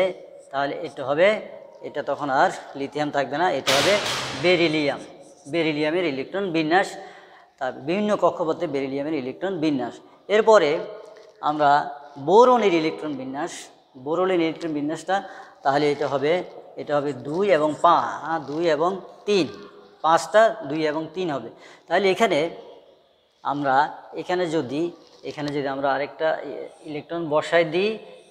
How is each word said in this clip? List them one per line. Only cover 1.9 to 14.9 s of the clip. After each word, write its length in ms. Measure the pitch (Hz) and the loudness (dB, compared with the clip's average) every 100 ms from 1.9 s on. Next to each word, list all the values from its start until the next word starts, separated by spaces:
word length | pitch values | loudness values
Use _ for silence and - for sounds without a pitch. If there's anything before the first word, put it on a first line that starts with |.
| 143 | -8
তখন 280 | 143 135 143 | -4 -4 0
আর 200 | 135 180 - - | 2 2 0 -10
lithium 360 | 139 139 147 147 | -8 -6 -4 -2
থাকবে 260 | 143 131 143 | -2 -2 0
না, 120 | 180 | 0
এটা 220 | 139 - 135 | 0 0 2
হবে 160 | 151 202 - - - 131 | 2 2 0 -6 -8 -2
beryllium, 580 | 165 175 170 156 143 117 - - - - 143 | 2 4 2 0 -2 -4 -8 -20 -20 -20 -6
বেরিলিয়ামের 560 | 160 160 147 151 175 | -2 0 0 0 0
electron 480 | 170 131 135 190 196 | -2 -4 -6 -6 -2
বিন্যাস, 360 | 160 156 180 190 - - - - - _ - | -2 2 2 2 -4 -16 -20 -20 -20 _ -8
তার 140 | 127 | -8
বিভিন্ন 440 | 120 135 190 208 202 | -6 -4 -2 0 2
কক্ষপথে 500 | 170 - 160 156 170 | 2 2 -2 -2 -4
বেরিলিয়ামের 480 | 139 135 139 147 | -2 -4 -4 -4
electron 460 | 156 127 131 190 180 | -4 -6 -6 -6 -2
বিন্যাস। 340 | 156 135 120 - - - - | 0 0 -4 -10 -20 -18 0
এরপরে 500 | 208 220 214 151 170 - - - - - - | 2 6 6 6 0 -4 -12 -18 -20 -20 -6
আমরা 300 | 147 151 143 147 - - - 143 | -4 2 4 4 2 -8 -16 -8
বোরনের 560 | 139 202 254 240 202 | 4 6 8 6 4
electron 380 | 170 160 - 156 | 2 0 -4 -6
বিন্যাস, 380 | 131 131 135 165 - - - _ 135 | -8 -8 -8 -8 -10 -16 -20 _ -12
বোরনের 440 | 135 175 185 180 | -4 0 2 2
electron 320 | 165 160 165 | 0 -2 -6
বিন্যাসটা, 440 | 147 147 | -4 -4